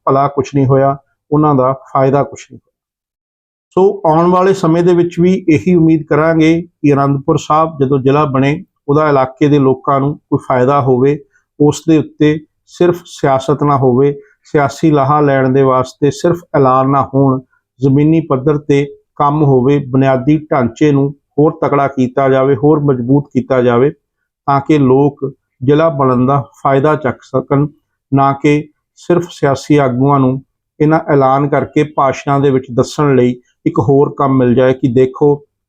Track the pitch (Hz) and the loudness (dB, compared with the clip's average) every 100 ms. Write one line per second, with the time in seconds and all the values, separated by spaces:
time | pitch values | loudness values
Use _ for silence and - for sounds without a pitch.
0 | - 135 139 143 131 143 131 135 139 139 | -2 0 0 -2 -4 -2 0 2 0 -2
1 | _ _ _ 147 151 139 127 131 - 139 | _ _ _ 0 0 0 0 -4 -6 -2
2 | 135 143 135 - - 127 _ _ _ _ | 0 0 -4 -10 -20 -20 _ _ _ _
3 | _ _ _ _ _ _ _ 180 190 202 | _ _ _ _ _ _ _ 0 0 0
4 | 165 156 175 185 190 190 160 165 175 175 | 0 0 2 2 0 0 0 0 2 2
5 | 175 170 180 190 - 147 180 180 160 160 | 0 0 0 0 0 0 2 2 2 0
6 | 147 147 160 160 160 165 175 _ 147 139 | 0 0 0 2 2 0 -4 _ 0 2
7 | 139 139 139 147 - 151 160 147 131 139 | 0 -2 -2 -4 -2 -2 -2 -2 -2 0
8 | 127 143 147 131 139 156 - _ - 143 | 0 0 0 0 -2 -2 -8 _ -2 0
9 | 156 139 131 - 151 147 131 131 - 139 | 0 0 -2 -2 0 2 2 0 -2 -2
10 | 139 151 _ 139 - 131 127 143 131 123 | -2 -6 _ -6 -2 0 0 0 0 2
11 | 139 143 - _ _ - 147 143 - 160 | 0 -2 -8 _ _ -2 0 0 0 0
12 | 151 - 151 156 - _ _ - 175 175 | -2 -2 0 0 -8 _ _ -2 0 0
13 | - - 143 135 - 147 147 139 131 123 | -8 -6 -2 -2 -2 -2 0 0 0 2
14 | 143 143 - _ _ 151 139 - 160 147 | 0 -2 -12 _ _ -2 -2 -2 0 0
15 | 135 151 147 135 131 131 135 127 131 - | 0 0 0 0 0 2 2 0 -2 -4
16 | 143 135 170 170 - 147 131 131 131 139 | -4 -2 -2 -4 -4 0 2 2 0 -2
17 | 135 135 135 131 - _ _ _ 135 139 | -2 0 0 -2 -8 _ _ _ 0 2
18 | 151 165 160 135 135 147 147 139 143 - | 2 0 0 -2 -2 -2 -2 -2 -2 -8
19 | _ - 143 151 143 131 123 143 131 135 | _ -4 -2 0 2 2 2 0 -2 0
20 | 135 131 123 156 151 147 117 - 151 139 | 0 0 0 -2 -2 -4 -4 -2 0 0
21 | 139 147 _ - 156 160 143 - 139 135 | -2 -6 _ -2 0 0 -2 -2 -2 -2
22 | 127 139 135 131 131 143 147 151 143 127 | -4 -2 0 2 0 0 0 0 0 -2
23 | 120 143 143 127 - 131 123 120 139 - | 0 -2 0 -6 -2 0 2 2 0 -2
24 | _ _ _ _ - 139 - 156 131 135 | _ _ _ _ -4 -2 0 0 2 2
25 | 143 143 135 - _ _ 123 147 165 143 | 0 -2 -10 -12 _ _ 0 2 0 0
26 | 131 123 127 139 - _ 143 135 151 147 | 0 0 0 -2 -4 _ -2 0 0 0
27 | 135 - - 131 131 139 147 - _ _ | -4 -8 -6 -6 -2 -2 -2 -6 _ _
28 | _ 139 139 135 151 147 151 _ _ _ | _ 0 0 0 0 0 -4 _ _ _
29 | - 175 170 - 143 131 - 147 135 120 | -4 -2 -4 -4 -2 -2 0 0 0 0
30 | 135 143 127 131 - _ _ - 151 160 | 0 2 0 -2 -8 _ _ -4 0 0
31 | - 143 131 135 143 143 123 156 147 - | 0 0 2 0 0 -2 -2 -2 -2 -2
32 | 139 127 147 139 143 131 131 120 123 - | -2 -2 -4 0 0 0 -2 -4 -4 -2
33 | 147 127 123 123 _ _ 156 160 120 139 | 0 2 0 -2 _ _ -6 -2 0 2
34 | 139 - 139 135 123 120 127 131 139 120 | 0 -2 -2 0 2 2 2 0 -2 0
35 | 131 - 147 143 - _ | 0 0 0 0 -6 _